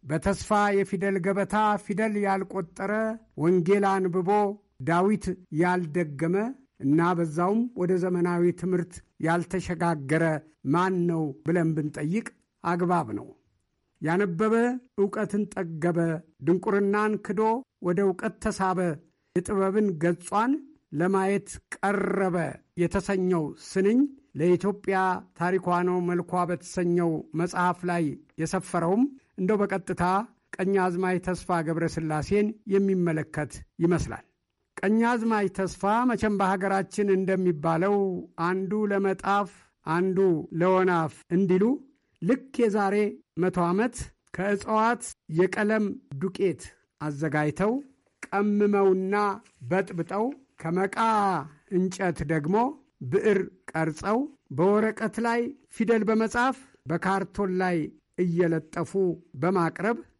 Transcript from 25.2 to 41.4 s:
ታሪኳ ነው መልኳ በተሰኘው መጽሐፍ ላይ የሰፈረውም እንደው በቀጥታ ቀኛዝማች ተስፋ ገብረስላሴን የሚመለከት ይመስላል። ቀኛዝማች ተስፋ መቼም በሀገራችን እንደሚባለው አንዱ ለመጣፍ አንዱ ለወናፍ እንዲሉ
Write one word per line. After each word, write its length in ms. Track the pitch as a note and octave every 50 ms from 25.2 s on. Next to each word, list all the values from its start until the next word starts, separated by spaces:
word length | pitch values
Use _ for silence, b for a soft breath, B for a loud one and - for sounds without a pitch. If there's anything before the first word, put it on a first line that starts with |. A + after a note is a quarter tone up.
| - _ _
ታሪኳ 320 | - E3+ F3 F#3 F#3+ F3+ F#3 F3 F3 F3+
ነው 120 | F3+ F3+ F3+
መልኳ 320 | F3 F3 F3 F3 F3 F3 F3+ F#3 F3+
በተሰኘው 640 | E3 F3+ E3+ - - - F#3 F3+ F3 F3 F3 F3 E3+ D#3+ D3+ - - -
መጽሐፍ 440 | D#3 E3+ F#3 - F3+ F3+ F3+ E3+ - -
ላይ 200 | F3+ F3 E3+ E3 D3 C#3 - - _ _ -
የሰፈረውም 640 | D#3+ D#3+ - F#3+ F#3 - - F3 D#3+ E3+ F#3 A3 C4 C#4+ - B B B B
እንደው 200 | - F#3 F#3 G#3+ G3
በቀጥታ 460 | G3+ G3+ F#3+ F#3+ - - F3+ - F3 F3+ F#3 G3 A3+ - _ _ _ _ -
ቀኛዝማች 680 | - F#3+ F#3+ G3 G3 F#3 F#3 F3 E3+ F#3+ F#3 F#3 F3 F3
ተስፋ 260 | F#3 F3+ E3+ - - F3+ E3+ D#3+
ገብረስላሴን 840 | D#3 E3 E3 E3 E3 - E3 D#3+ D#3 D#3 D3+ D3+ - G3 G#3 G#3 G#3 A3 - _ A3
የሚመለከት 840 | F#3+ G3 G3 G3 F#3+ F#3 F3 E3+ D#3+ D#3 D3+ - - D#3 D3+ - - - - _ _ -
ይመስላል። 460 | E3 E3+ F3+ - - - A2 - - _ _ _ _ _ _ _ _ _ _
ቀኛዝማች 720 | - - G3 G#3+ A3+ A3+ A#3 B3 A#3+ A3 A3+ A3 G#3+ G3+ F#3+ G3
ተስፋ 300 | - F#3+ F3+ - - - G3 G#3+ A#3 B3
መቼም 300 | B3+ A#3 G3 - A3 G#3
በሀገራችን 720 | G3 G3 F#3 F#3+ G3 F#3 G3 F#3+ G3 F#3+ - - - G#3 G3+
እንደሚባለው 840 | F#3+ F#3 F#3+ F3+ F#3+ F#3 F#3 F3+ E3+ D3+ D3 E3+ E3 D#3+ F3 G3+ G#3 G3+ G3 F#3+ F3+ F3+ - - _ -
አንዱ 320 | E3 F3 F#3 F#3+ F#3+ F#3+ G#3 G#3+ G#3+
ለመጣፍ 640 | G3+ G3+ G3 G3 G3 F#3+ F#3 - F#3+ G3+ G3+ G#3 - - - - _ _ _ _
አንዱ 320 | - D#3+ E3+ F3+ F#3+ F#3 F3+ G3 F#3 E3+ D3+ C#3+ - -
ለወናፍ 600 | D#3+ F3 F#3 F#3+ F#3 F#3 F#3 F3+ E3+ D#3+ D3+ - - - _
እንዲሉ 340 | E3+ F3+